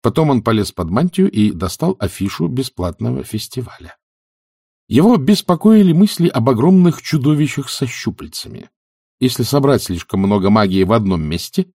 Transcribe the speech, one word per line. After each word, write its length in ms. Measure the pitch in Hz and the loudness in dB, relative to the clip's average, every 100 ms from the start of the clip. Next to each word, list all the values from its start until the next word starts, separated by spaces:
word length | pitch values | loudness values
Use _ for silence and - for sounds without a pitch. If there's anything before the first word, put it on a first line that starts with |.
Потом 280 | 117 160 151 | -2 0 0
он 120 | 127 | 0
полез 300 | 117 110 98 | 0 -2 -2
под 180 | - 82 | -6 -4
мантию 400 | 104 180 - 196 | -2 -2 0 0
и 220 | - - | 2 0
достал 440 | 82 92 - 165 190 | -2 -8 -4 -4 -4
афишу 480 | 92 - 98 - 87 | -8 -6 -8 -4 -4
бесплатного 760 | 127 131 - 90 80 113 131 | -4 -6 -6 -8 -6 -6 -6
фестиваля. 760 | - 110 - 127 120 - 80 _ _ _ _ _ _ _ _ _ _ | -8 -10 -10 -12 -12 -18 -20 _ _ _ _ _ _ _ _ _ _
Его 300 | 110 202 214 | 4 4 4
беспокоили 720 | 131 208 - 170 214 220 190 | 2 0 0 2 6 6 6
мысли 360 | 160 208 - 170 | 4 2 2 0
об 220 | 127 117 | 2 0
огромных 520 | 117 147 190 175 - | 2 4 6 4 0
чудовищах 680 | - 156 139 151 147 - 139 | -4 -2 0 0 0 -4 -8
со 160 | - 127 | -6 -6
щупальцами. 840 | - - - - - - - - _ _ _ _ _ | -6 -8 -8 -14 -14 -14 -18 -20 _ _ _ _ _
Если 240 | 127 120 | -4 -2
собрать 400 | 117 143 139 120 | -2 0 2 0
слишком 380 | - 87 - 98 | -2 -10 -6 -2
много 280 | 98 104 95 | 0 0 2
магии 340 | 107 101 95 | 2 2 0
в 100 | 92 | 2
одном 300 | 113 98 90 | 0 0 -2
месте 440 | 76 85 - - 185 | -4 -6 -6 -6 -6